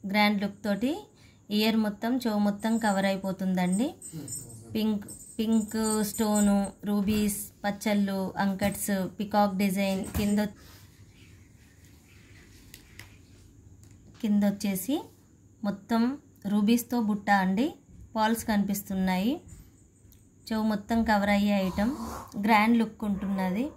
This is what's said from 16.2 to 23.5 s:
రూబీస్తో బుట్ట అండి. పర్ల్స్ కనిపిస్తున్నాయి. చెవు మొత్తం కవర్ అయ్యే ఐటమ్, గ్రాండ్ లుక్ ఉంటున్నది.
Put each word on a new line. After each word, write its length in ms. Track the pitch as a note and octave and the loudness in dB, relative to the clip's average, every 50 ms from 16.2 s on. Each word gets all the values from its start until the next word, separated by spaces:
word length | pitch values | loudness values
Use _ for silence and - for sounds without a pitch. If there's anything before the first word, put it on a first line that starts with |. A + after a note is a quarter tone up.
| - - - - - | -12 -20 -20 -12 -8
రూబీస్తో 540 | G3+ G3+ G#3+ G#3 G3+ A#3 A#3+ A#3+ - - A#3+ | -2 0 2 4 4 4 2 2 -2 -2 -2
బుట్ట 280 | A3+ G#3 G#3+ G#3 - - G3+ G3 | 0 0 -2 -2 2 2 2 4
అండి. 260 | F#3 F#3 F#3+ F#3+ B3+ E4+ - - - - - - - - | 4 2 2 2 0 -2 -2 -8 -20 -20 -20 -20 -20 -8
పర్ల్స్ 320 | - A3+ G#3+ G#3+ A3+ A3 - | -2 0 2 2 0 0 0
కనిపిస్తున్నాయి. 880 | - G#3+ G3+ G3 G3 G3 G3+ - - G3 F#3+ F#3+ F#3 F#3 F3+ F#3+ A#3 D4 F4 - - - - - - - - - - _ _ _ - - - - - _ - - | 0 0 0 2 0 -2 -4 -4 -6 -4 -2 0 0 0 0 0 0 -2 -2 -6 -16 -20 -20 -20 -20 -20 -20 -20 -20 _ _ _ -20 -20 -20 -20 -20 _ -20 -10
చెవు 180 | - A3+ G#3+ G#3+ | -6 -4 0 0
మొత్తం 360 | A3 G#3+ G#3 G#3 - A#3 A3+ A3+ | 0 0 -2 -2 -2 0 0 2
కవర్ 300 | A3+ G#3+ G3+ G3+ G3+ G3+ | 4 4 4 4 4 4
అయ్యే 200 | G3+ G3+ G#3 G3+ G3+ | 4 4 4 2 2
ఐటమ్, 320 | F#3+ F#3 F3+ - G3+ A#3+ C#4+ D#4+ A3+ - - - - - - G#3+ | 2 0 0 0 0 0 -2 -4 -8 -10 -10 -12 -14 -12 -10 -4
గ్రాండ్ 380 | G3+ G#3+ A#3 G#3 G#3+ A3 A#3+ A#3 | 2 4 6 6 6 6 6 4
లుక్ 260 | A3+ A3 - - A3 | 4 0 -2 -8 -4
ఉంటున్నది. 640 | G#3 G3+ F#3 G3 F#3+ G3+ F#3+ F#3+ F#3 | -4 -4 -4 -2 -4 -2 -2 0 0